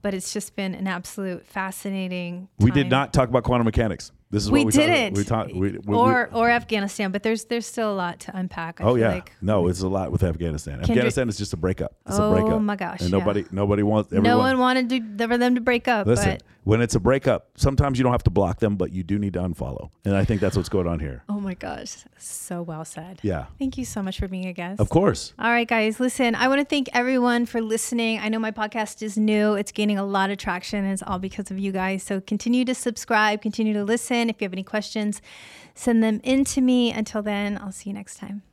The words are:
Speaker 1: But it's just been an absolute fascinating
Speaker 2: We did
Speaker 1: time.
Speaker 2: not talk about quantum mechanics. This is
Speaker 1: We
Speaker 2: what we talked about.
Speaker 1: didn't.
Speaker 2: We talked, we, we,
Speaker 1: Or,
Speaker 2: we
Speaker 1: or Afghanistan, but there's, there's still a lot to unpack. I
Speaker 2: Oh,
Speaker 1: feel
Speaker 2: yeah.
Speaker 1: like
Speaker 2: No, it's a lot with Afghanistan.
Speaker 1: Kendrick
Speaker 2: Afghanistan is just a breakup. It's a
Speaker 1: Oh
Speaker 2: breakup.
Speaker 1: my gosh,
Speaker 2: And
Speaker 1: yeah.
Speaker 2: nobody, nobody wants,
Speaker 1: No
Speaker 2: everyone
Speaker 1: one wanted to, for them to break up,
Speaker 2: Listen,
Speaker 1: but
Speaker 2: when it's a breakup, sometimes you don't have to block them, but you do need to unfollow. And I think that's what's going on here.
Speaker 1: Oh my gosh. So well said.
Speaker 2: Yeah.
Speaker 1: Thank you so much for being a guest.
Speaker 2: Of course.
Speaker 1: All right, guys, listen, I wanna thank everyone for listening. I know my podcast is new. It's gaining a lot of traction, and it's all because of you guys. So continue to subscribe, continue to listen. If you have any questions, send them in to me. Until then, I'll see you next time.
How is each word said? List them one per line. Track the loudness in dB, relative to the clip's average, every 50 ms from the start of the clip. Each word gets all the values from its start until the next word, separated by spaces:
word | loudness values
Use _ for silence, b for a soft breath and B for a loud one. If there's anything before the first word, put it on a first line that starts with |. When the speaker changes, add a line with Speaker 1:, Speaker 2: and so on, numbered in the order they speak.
| -4
Speaker 1:
But | -4 -4
it's | -4 -6 -6 -6
just | -8 -8 -8 _
been | -6 -6 -4 -4
an | -4 -4 -4
absolute | -4 -6 -8 -12 -10 -8 -6 -6 -8 -8 -12 _
fascinating | -6 -6 -6 -6 -8 -8 -8 -6 -4 -4 -4 -4 -4 -6 -6 -8 -8 -10 -12 -16 _ _
Speaker 2:
We | 4 4
did | 6 4 2
Speaker 1:
time. | 4
Speaker 2:
not | 2 2 2 2 2
talk | 2 2 4
about | 2 0 2
quantum | 4 2 4 2
mechanics. | 2 2 2 0 0 -2 -6 -10 -18 _ _ _ _
This | -2 -2 0
is | 2
Speaker 1:
We | 2 4
Speaker 2:
what | 4
we | 4 4
talked | 4 4
about. | 4 4
Speaker 1:
didn't. | 2 2 0 0 -2
Speaker 2:
We | 0
talked, | 0 0 -2 -2 -4 -2
we, | -2 -2 -2 -2 -4 -4
we, | 0 2
Speaker 1:
Or, | 4 4 4 4 2 0 -2 0
Speaker 2:
we | 0
Speaker 1:
or | 2 2
Afghanistan, | 2 0 0 -2 -2 -2 -2 -4 -4 -4 -4 -2 -2
but | -2 0
there's, | 0 -2 -2 -4
there's | _ -6 -6 -6
still | -6 -6 -4 -2 -2 -2
a |
lot | -2 -4 -6 -6 -10
to | -14 -12 -8 -6
unpack. | -6 -6 -6 -8 -10 -10 -8 0
I | 2
Speaker 2:
Oh, | 2
Speaker 1:
feel | 4 4
Speaker 2:
yeah. | 2 2 0
Speaker 1:
like | -2 -6 -12 -16 _
Speaker 2:
No, | -2 0 2 2 2 2
it's | 0 0
a | -2 -2
lot | -2 -2 -4 -2
with | 0 0
Afghanistan. | 0 0 0 -2 -4 -4 -4 -4 -6 -8 -8 -4
Speaker 1:
Kendrick | 0 2 2 2
Speaker 2:
Afghanistan | 2 2 2 0 -2 -2
is | -2 -4
just | -4 -6 -6
a | -2
breakup. | -2 -2 0 -2 -4 -8 -8 _ _
It's | -2 0 2
a | 2
Speaker 1:
Oh | 4 4
Speaker 2:
breakup. | 4 4 2 2 0
Speaker 1:
my | 0 -2 -2
gosh, | -4 -6 -8 -6 -4
Speaker 2:
And | -2 2
Speaker 1:
yeah. | 2 2
Speaker 2:
nobody, | 2 2 0 0 -4 -4
nobody | -2 0 2 2 2 2 2
wants, | 2 2 2 0 0
Speaker 1:
No | 0 2
Speaker 2:
everyone | 4 6 6 6
Speaker 1:
one | 4 4 2 2
wanted | 2 2 2 2 0 0 -2 -2 -4 -6 -4 -4
to, | -2 0
for | 2 2
them | 4 4 2
to | 2
break | 2 0 0 0 2 0
up, | 0 2 4 4
Speaker 2:
Listen, | 4 4 4 2 0
Speaker 1:
but | -2 -8 b b b b
Speaker 2:
when | 2 4 4
it's | 4 2 2
a | 2
breakup, | 4 4 4 4 4 2 2 2 -2 _ _
sometimes | 0 0 2 4 4 2 2 2 2
you | 2
don't | 2
have | 2 2 2
to | 2
block | 2 2 2 2 0 0
them, | 0 0 2
but | 0 -2 -2
you | -2 -6
do | -4 -2 -2 -2
need | -2 -2
to | -2 -2
unfollow. | -2 -4 -4 -4 -6 -8 -8 -10 -12 -14 _ _ _
And | 0 2 2
I | 4
think | 2 2 2
that's | 2 2 2 0
what's | -2 0
going | 0 0 2 2
on | 0 -2
here. | -4 -6 -8 -10 -8 -6
Speaker 1:
Oh | -6 -4
my | -4 -6 -8
gosh. | -8 -8 -10 -10 -10 -12 -14 -16 -18 -20 -20 _ _
So | -16 -14 -12 -12 -10 -8 -8 -8
well | -8 -8 -8 -10 -10
said. | -12 -12 -14 -14 -14 -16 -6 -4
Speaker 2:
Yeah. | -2 -2 -2 -6 -10 -10 -6
Speaker 1:
Thank | -6 -6 -4 -6
you | -8
so | -6 -6 -6 -6
much | -6 -4 -6
for | -6 -6
being | -6 -8 -8 -8
a |
guest. | -8 -8 -8 -8 -2 -2
Speaker 2:
Of | -2 2
course. | 4 4 4 4 2 0 -6 -14 -10 -2
Speaker 1:
All | 0 2
right, | 2 2 2 0
guys, | 0 2 2 0 0 0
listen, | -2 -2 0 0 0 0 2
I | 2 2 2
wanna | 2 2 2
thank | 0 0 -2 -2 0
everyone | 0 0 2 2 2 2 4 2 2 2 0
for | 0 -2 -4
listening. | -2 -2 -2 -4 -2 -2 -2 0 0 0 0 -2
I | -2 -2
know | -2 -2
my | -2 -4
podcast | -4 -4 -6 -4 -2 -4 -6 -6 -6 -8
is | -8 -4 0 2
new. | 2 4 4 4 4 4 2
It's | 2 -2 -4
gaining | -2 0 0 2 2 0
a | 0
lot | 0 0 0 2 0
of | 0 -4
traction, | -4 -4 -4 -4 -6 -4 -4 -2 0
and | 0
it's | -2 -4 -4
all | -4 -6 -4
because | -4 -6 -8 -8 -10 -8
of | -6 -4
you | -4 -2
guys. | -2 -2 -2 -2 -2 -4 -4
So | -4 -4 -4
continue | -2 -4 -4 -2 0 2 2 2 2
to | 0 -2
subscribe, | -2 -2 -4 -4 -4 -4 0 2 4 4 4 2 0
continue | -2 -4 -2 0 0 0
to | 0 0 0
listen. | 0 0 -2 0 -2 -2 0
If | 0 0 -2 _
you | -6
have | -6 -6
any | -8 -8
questions, | -4 -6 -6 -6 -4 -6 -4 -2 -2 -4 -6 B B B B B B B B B B B
send | -4 0 2 4 4 4
them | 4 2 0 0
in | 0 2 2 2
to | 2 2 2
me. | 4 4 4 4 4 2
Until | 0 -2 -6 -4 -4 -6
then, | -4 -2 -2 -2 -2 -4 -4 -6
I'll | -8 -10
see | -12 -12 -10 -10
you | -10
next | -10 -12 -14 -16 -16
time. | -12 -12 -12 -12 -12 _